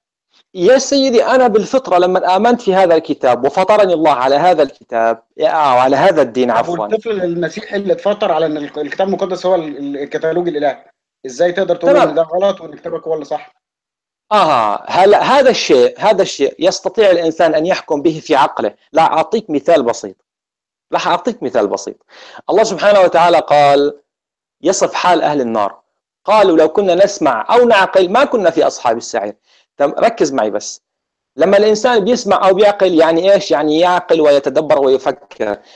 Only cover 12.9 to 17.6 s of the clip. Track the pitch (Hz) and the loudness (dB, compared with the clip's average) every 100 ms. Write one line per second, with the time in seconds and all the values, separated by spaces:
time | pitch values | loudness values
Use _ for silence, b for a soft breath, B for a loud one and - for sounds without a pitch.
12.9 | 165 160 160 143 151 - _ _ _ _ | -10 -8 -8 -8 -12 -12 _ _ _ _
13.9 | _ _ _ - 214 165 131 107 101 - | _ _ _ -4 0 2 2 0 -4 -4
14.9 | 165 196 185 - 277 262 214 - 139 123 | 2 4 4 2 2 2 2 2 4 2
15.9 | - 196 196 175 - 139 - 170 - 190 | 2 0 0 -2 -2 -4 -2 -2 -2 -4
16.9 | 226 202 170 165 160 170 156 | 0 2 2 0 0 0 0